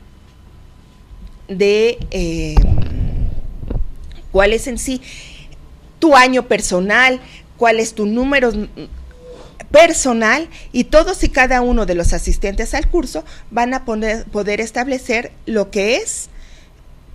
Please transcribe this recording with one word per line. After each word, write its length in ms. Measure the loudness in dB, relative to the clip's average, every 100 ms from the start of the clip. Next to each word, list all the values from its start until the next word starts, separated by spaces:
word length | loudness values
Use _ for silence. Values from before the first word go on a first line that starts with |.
| -20 -20 -20 -20 -20 -20 -20 -20 -20 -20 -20 -20 -20 -18 -10
de, 500 | -2 2 4 2 0 -6
eh, 420 | -4 -4 -4 0 4 6 6 4 0 -2 -2 -2 -2 -6 -8 -6 -4 -4 -8 -14 -16 -2
cuál 240 | 2 2
es 140 | 2 -4
en 100 | -8
sí 240 | -6 -8 -10 -18 -20 -20 -20 -20 -20 -20 -20 -2
tu 180 | 6 6
año 300 | 6 2 0
personal, 720 | -2 0 -2 2 4 2 0 -6 -20 -20 0
cuál 200 | 2 2
es 160 | -2
tu 120 | -4 -2
número 440 | 0 0 2 0 0 -6 -12 -16 -16 -18 -20 -20 -20 -20 -20 2
personal, 800 | 6 6 4 -2 0 2 0 -2 -12 -6
y 120 | -4
todos 380 | 2 4 4 2
y 40 | 0
cada 320 | 2 2 2
uno 240 | 2 2
de 100 | 2
los 200 | 0 0
asistentes 580 | 0 0 0 -2 -4 -4
al 160 | -2 0
curso 360 | 0 -2 -6 -12 -16 -8
van 240 | -2 -2
a 100 | -2
poner, 400 | -4 -4 -2 -4 -6
poder 360 | -6 -4 -4
establecer 680 | -4 -4 -4 -4 -2 -4 -4 -12
lo 260 | -4 -2 -2
que 260 | -2 0 0
es 340 | -2 -10 -12 -16 -20 -20 -20 -20 -20 -20 -20